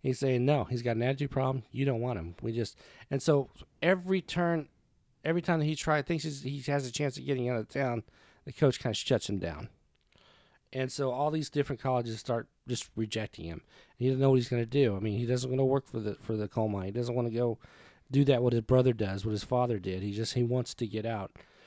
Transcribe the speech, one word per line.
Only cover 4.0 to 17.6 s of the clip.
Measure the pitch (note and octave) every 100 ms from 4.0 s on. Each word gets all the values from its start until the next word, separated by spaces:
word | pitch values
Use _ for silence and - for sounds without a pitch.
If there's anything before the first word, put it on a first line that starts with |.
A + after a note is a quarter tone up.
| F3+ F#3+
turn, | - E3+ E3+ E3 - _ _ _ _ _ -
every | E3+
time | E3+ E3
that | D3+
he | D#3
try-, | - D3+
thinks | C#3+ E3
he's, | D#3+ C#3
he | C3+ C#3+ B2+
has | C#3+ C3
a |
chance | A#2+ D3 C3+
of | C3
getting | C3 B2
out | B2
of | A2
town, | - C3+ A#2+ - _ - _ -
the |
coach | - D3 -
kinda | B2+ G#2+
shuts | - A#2+ -
him | G2+
down. | F2 D#2 G#2 _ _ _ _ _ _ _ _ _ _
And | C3 C3
so | - C3+
all | B2+ D3
these | D#3+ D3
different | D3 C#3+ C3+
colleges | C3+ B2+ A#2 A2+
start | - A#2 - _ -
just | B2 - -
rejecting | A2 A2+ G#2+ -
him. | E2 E2+ - - - _
He | B2+
doesn't | C3
know | C3+
what | C3
he's | A#2+
gonna | A#2+ A2+
do. | C#3 C3 G2
I |
mean, | A2 G#2
he | A#2+
doesn't | B2+ B2+
wanna | B2+ C3+
work | C3+ -
for | A#2+
the, | G#2 -
for | - A2
the | G#2
coal | - A2
mine. | G2 F#2+
He |
doesn't | A2 A#2+ B2
wanna | A#2
go | A2+ A#2+ A#2+